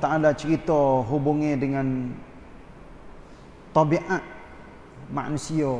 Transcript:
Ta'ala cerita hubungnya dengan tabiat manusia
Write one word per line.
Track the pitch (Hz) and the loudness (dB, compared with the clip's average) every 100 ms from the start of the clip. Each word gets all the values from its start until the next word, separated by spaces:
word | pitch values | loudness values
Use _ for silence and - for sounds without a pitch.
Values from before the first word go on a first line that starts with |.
Ta'ala | 143 156 151 | 2 4 4
cerita | 143 147 160 - 151 139 131 110 | 2 0 0 4 4 6 4 2
hubungnya | 147 143 151 151 | 0 2 2 2
dengan | 139 135 139 135 127 123 123 - - - - - - - - - - - - - - - 156 | 0 0 0 0 -2 -4 -8 -14 -18 -20 -20 -20 -20 -20 -20 -18 -18 -20 -20 -20 -20 0 2
tabiat | 156 165 - 180 - - - - - - - - - | 4 2 0 -4 -4 -14 -18 -18 -20 -20 -20 -18 -10
manusia | 139 123 147 - 160 139 | -8 -4 -6 -4 -2 0